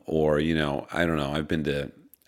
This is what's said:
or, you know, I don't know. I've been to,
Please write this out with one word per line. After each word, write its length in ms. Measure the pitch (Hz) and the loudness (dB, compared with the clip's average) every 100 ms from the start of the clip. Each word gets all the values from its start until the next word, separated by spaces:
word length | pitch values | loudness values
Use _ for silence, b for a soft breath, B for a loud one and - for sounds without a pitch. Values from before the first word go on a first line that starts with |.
| - | -2
or, 340 | 78 76 76 | 2 4 4
you 140 | 80 | 2
know, 320 | 80 73 71 - | 2 0 -2 -4
I 140 | - 85 | -2 0
don't 100 | 78 | 0
know. 140 | 69 | -2
I've 160 | 76 76 | -2 -2
been 160 | 80 | -2
to, 280 | 71 71 69 - - - | 0 -2 -4 -10 -20 -16